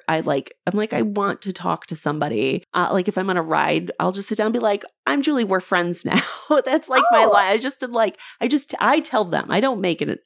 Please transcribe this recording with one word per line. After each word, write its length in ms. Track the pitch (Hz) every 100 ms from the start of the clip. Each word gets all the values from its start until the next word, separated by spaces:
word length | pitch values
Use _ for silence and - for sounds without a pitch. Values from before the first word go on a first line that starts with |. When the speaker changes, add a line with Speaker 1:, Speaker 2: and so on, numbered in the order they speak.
| -
Speaker 1:
I, 140 | 160
like, 320 | - 139 - - 180
I'm 120 | 202
like, 160 | 220
"I 80 | 226
want 400 | 220 202 196 -
to 100 | 190
talk 360 | 175 175 165 -
to 80 | 160
somebody." 680 | 147 151 147 107 131 160 -
Uh, 140 | 180 180
like, 160 | 196 180
if 80 | 185
I'm 120 | 190
on 60 | 180
a 60 |
ride, 500 | 160 151 147 160 175 -
I'll 140 | 170
just 160 | 190 -
sit 80 | 220
down 80 | 214
and 60 |
be 60 | 233
like, 240 | 220 202 - _ 254
"I'm 160 | 285
Julie, 220 | 302 269
we're 160 | 202 185
friends 460 | - 180 175 165 -
now." 160 | 175 - - -
<laughs> 140 | 294 254
That's, 220 | 302 -
like, 160 | 262 339
my 140 | 220 220
Speaker 2:
Oh. 60 |
Speaker 1:
lie. 160 | 202 190
I 80 | 220
just 260 | 277 -
am 80 | 254
like, 260 | 233 214 - - -
I 80 | 240
just, 260 | 277 - -
I 220 | 220 311
tell 240 | - 233 180
them. 220 | 156 -
I 100 | 180
don't 220 | 269 214
make 200 | 185 160
it 200 | 151 -